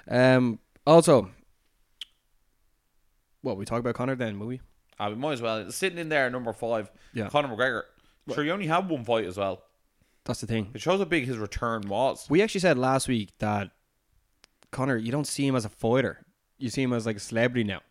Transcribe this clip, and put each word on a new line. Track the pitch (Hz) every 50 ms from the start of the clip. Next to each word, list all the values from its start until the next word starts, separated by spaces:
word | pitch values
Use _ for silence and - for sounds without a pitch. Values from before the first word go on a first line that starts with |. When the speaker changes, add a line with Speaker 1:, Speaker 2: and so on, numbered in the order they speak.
| - -
Speaker 1:
Um, | - 123 127 131 131 127 127 120 107 - - _ _ _ _ 143
also, | 156 170 165 175 147 120 98 92 - - _ _ _ _ _ _ _ _ _ _ _ _ - - _ _ _ _ _ _ _ _ _ _ _ _ _ _ _ _ _ _ _ _ _ _ _ _ _ _
what, | - 127 104 95
we | 101
talk | - 113 117
about | 117 123 117
Conor | - 123 131 135
then, | 123 123 110 101 98
will | 104 117
we? | 127 131 - - _ _ _ _ _ -
Speaker 2:
Uh, | 104 104
we | 107
might | 117 139 156 147
as | 117
well. | 117 113 110 110 98 90
Sitting | - - 190 190 175 170
in | 170 156
there | 156 143 131 123
at |
number | 123 127 120 117 107
five, | - 120 113 117 110 101 - - _ - - -
Speaker 1:
Yeah. | 151 160 -
Speaker 2:
Conor | - 147 147 135
McGregor. | 113 104 123 131 120 104 - - _ _ _ _ _ _ _ -
Speaker 1:
Well | 123
Speaker 2:
Sure, | - 147
he | 151
only | 175 202 196 151
had | 160 180 196 180
one | 160 131 113
fight | 110 117 113 104
as | 90 90 101
well. | 98 98 92 - - _ _ _ _ _ _ _ _ _ _ _ _
Speaker 1:
That's | - 107 -
the | - 101
thing. | 113 113 101 98 120
Speaker 2:
It | 110
shows | - 156 185 196
how | 196
big | 156 170 160 120
his | 127 127 110
return | 107 98 - - 120 117 113 110 104 101
was. | 98 110 131 135 - - - -
Speaker 1:
We | 143 180
actually | 214 220 - 196
said | 170 180 147 123
last | 127 131 135 131 - -
week | 127 113 101 90 - _
that | 107 107 107 101 101 90 - _ _ _ _ _ _ _ _ _ _ _ _ _ _ _ _ _ _ _
Conor, | - - 127 139 131 113
you | 110 117
don't | 127 151 143 -
see | - - 139
him | 139 131
as | 123 110
a | 104
fighter. | - - - 113 120 135 127 98 76 - - _ _ _ _ _ _ _
You | - 117
see | - 139
him | 135 127 123
as, | 117 110
like, | 113 110 104
a |
celebrity | - - 117 113 117 123 123 123 110
now. | 101 95 - - _